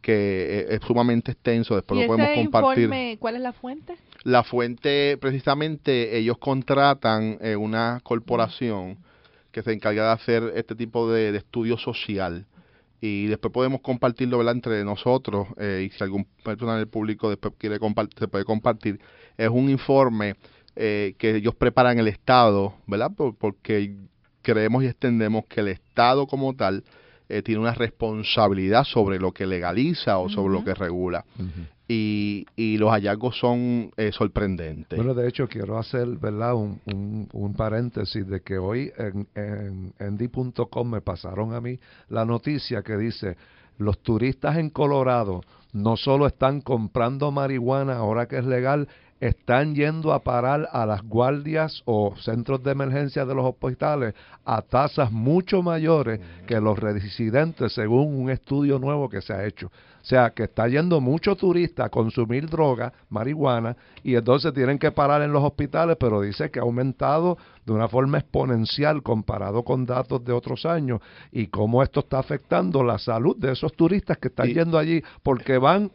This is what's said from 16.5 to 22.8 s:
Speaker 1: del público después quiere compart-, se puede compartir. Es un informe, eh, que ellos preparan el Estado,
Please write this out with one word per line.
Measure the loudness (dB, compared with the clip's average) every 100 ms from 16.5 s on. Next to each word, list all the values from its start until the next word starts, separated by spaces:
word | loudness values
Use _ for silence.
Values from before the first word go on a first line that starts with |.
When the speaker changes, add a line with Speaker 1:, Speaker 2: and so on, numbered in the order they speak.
| -6 -2 -2
Speaker 1:
del | -2
público | -4 -4 -2 -2
después | -2 -6 -6
quiere | -6 -2
compart-, | -2 0 -4 -4
se | -4
puede | -4 -2
compartir. | 0 0 0 -2 -6 -12 -20 -20 -2
Es | 0
un | 2 2
informe, | 0 4 4 4 2 -2 -6 _ _ _
eh, | -4 -2 0 -2 0
que | 0 2
ellos | 0
preparan | 2 2 4 4 4
el | 2
Estado, | -2 4 6 8 6 0 -4